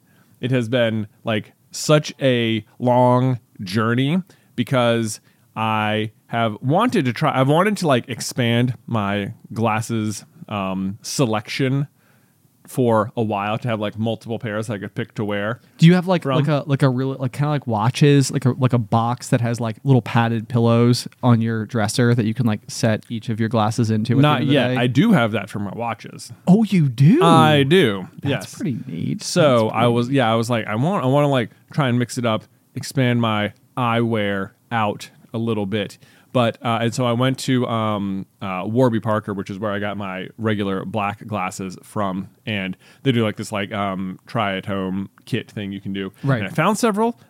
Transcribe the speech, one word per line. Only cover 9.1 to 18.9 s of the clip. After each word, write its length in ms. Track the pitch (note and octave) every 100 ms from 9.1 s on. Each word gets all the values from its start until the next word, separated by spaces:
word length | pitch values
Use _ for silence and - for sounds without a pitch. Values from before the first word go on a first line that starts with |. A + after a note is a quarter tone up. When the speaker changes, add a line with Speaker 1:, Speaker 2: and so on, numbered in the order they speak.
| G2+ G2+ - -
Speaker 1:
glasses, 720 | A2 A2+ A2 A2 A2+ G#2+ G#2 - - -
um, 500 | G#2 F#2+ F#2+ F#2+ G#2+
selection 840 | - - B2 G#2+ - - C3 C#3 D3 _ _ _ _ _ _ _ -
for 440 | - A#2+ A2 G#2 -
a 60 |
while 360 | G#2+ G#2 G#2 A2+
to 100 | B2
have, 120 | A2
like, 180 | G#2 G#2+
multiple 400 | A2+ A2 A2+ A2
pairs 320 | A2+ G#2 A2
I 80 | G2+
could 160 | G#2
pick 200 | - A2+ -
to 80 |
wear 360 | G#2 G2+ G#2 B2 _ -
Speaker 2:
Do 80 | C4
you 80 |
have, 120 | F#3 F3
like, 160 | F3
Speaker 1:
from. 140 | C#3 D3+
Speaker 2:
like 100 | C#3+
a, 140 | C#3+
like 180 | C#3 C#3
a 60 | C3+
real, 260 | B2 C3+ C3
like, 160 | B2+
kinda 180 | - D3
like 160 | D3 -
watches, 640 | G#2+ A#2 - D3 C#3+ C3
like 140 | C#3+ B2+
a, 40 |
like 200 | B2+ B2+
a 60 | A#2+
box 500 | G#2